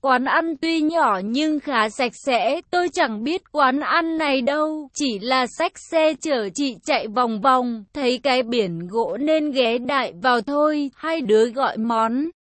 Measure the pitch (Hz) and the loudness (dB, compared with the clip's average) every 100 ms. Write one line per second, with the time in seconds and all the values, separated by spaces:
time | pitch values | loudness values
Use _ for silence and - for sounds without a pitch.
0 | 269 254 254 285 330 311 320 330 302 330 | 2 2 2 0 0 -2 -2 0 2 2
1 | 269 214 196 247 311 302 294 247 214 - | 2 2 0 0 0 -2 0 0 0 0
2 | 247 - - 240 202 302 - 359 349 - | -4 -2 0 2 2 -2 -2 -2 0 0
3 | 285 214 233 359 _ 302 269 269 247 311 | -2 -2 -4 -4 _ 2 2 2 0 0
4 | 330 320 302 269 247 294 311 311 285 - | 0 -2 0 0 0 0 -2 -4 -10 -6
5 | 285 202 226 262 247 - 339 - - 330 | -4 -4 -2 0 -2 -2 -4 -4 -4 2
6 | 311 311 320 262 202 170 277 214 - 262 | 2 0 -2 -2 -2 -4 -4 -4 -2 -2
7 | 220 214 247 220 254 254 247 226 196 294 | 0 -2 0 0 2 2 0 -6 -10 -4
8 | 254 254 285 254 233 240 190 165 175 220 | -2 0 0 0 0 0 -2 -4 -6 -4
9 | 226 196 294 311 302 262 233 240 254 285 | -2 -2 0 0 0 0 0 0 -2 -2
10 | 226 170 247 240 214 285 302 302 285 _ | -2 -2 0 0 0 0 2 2 -4 _
11 | 311 330 240 214 233 233 254 - 226 226 | -4 -4 2 4 4 2 -2 0 -2 0
12 | 220 247 320 - | 0 0 -4 -6